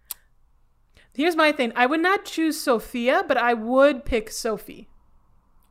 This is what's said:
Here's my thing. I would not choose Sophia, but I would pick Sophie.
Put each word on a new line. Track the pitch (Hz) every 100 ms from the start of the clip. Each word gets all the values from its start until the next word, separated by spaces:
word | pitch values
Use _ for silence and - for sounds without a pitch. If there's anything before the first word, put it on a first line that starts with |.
| - - _ _ _ _ _ _ _ _ _
Here's | - 330 330
my | 311
thing. | 294 233 240
I | 247
would | 320
not | 359 403
choose | 392 - 320 311
Sophia, | - 233 - 247 240 330 349
but | 247
I | 240
would | 233 220 262 285 262
pick | - 226 220
Sophie. | - 226 202 - - - - _ _ _ _ _ _ _